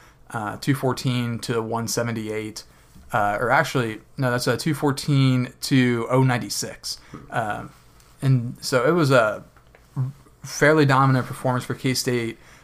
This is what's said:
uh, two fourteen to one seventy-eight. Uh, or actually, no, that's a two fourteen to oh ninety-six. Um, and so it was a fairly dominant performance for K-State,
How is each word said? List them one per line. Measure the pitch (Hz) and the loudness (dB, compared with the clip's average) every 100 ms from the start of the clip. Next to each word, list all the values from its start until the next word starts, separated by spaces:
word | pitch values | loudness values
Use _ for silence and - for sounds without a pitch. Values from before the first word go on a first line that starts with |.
| - - - | -20 -20 -12
uh, | 120 104 107 | -8 -6 -4
two | - 135 | -2 0
fourteen | 131 123 131 123 120 117 | 0 -2 -2 -2 -2 -4
to | - 117 | -4 -4
one | 110 113 113 | -2 -4 -4
seventy-eight. | - 117 113 107 107 107 104 - - - - - | -2 -2 -4 -6 -6 -8 -10 -18 -20 -20 -20 -4
Uh, | 120 104 104 | 0 0 0
or | 117 | 0
actually, | 139 143 135 117 110 - - | 2 0 0 -2 -6 -12 -4
no, | 127 | -2
that's | 123 131 | 0 0
a | 117 | -2
two | 165 | -2
fourteen | 143 147 135 - 139 135 127 123 - | -2 -2 -2 0 2 4 2 -2 -6
to | - 135 123 120 117 | 0 2 4 2 0
oh | 131 | 2
ninety-six. | 131 123 101 - 110 - - - - - - | 4 2 -4 -6 -8 -10 -12 -12 -14 -20 -8
Um, | 127 107 113 127 - - _ _ - | -6 -4 -6 -10 -18 -20 _ _ -4
and | 135 131 117 131 | 0 2 0 -8
so | - 127 131 | -2 2 2
it | |
was | 180 143 | 4 4
a | 131 110 101 - - _ - _ - 131 - - _ | 4 4 0 -10 -20 _ -20 _ -6 -6 -6 -20 _
fairly | 131 - 147 156 139 | -14 0 4 6 6
dominant | 135 139 131 120 | 6 4 2 0
performance | 135 131 123 | -4 -2 -2
for | - 123 | -4 -4
K-State, | 135 123 - 123 113 113 - - | -2 -2 0 -2 -2 -8 -16 -20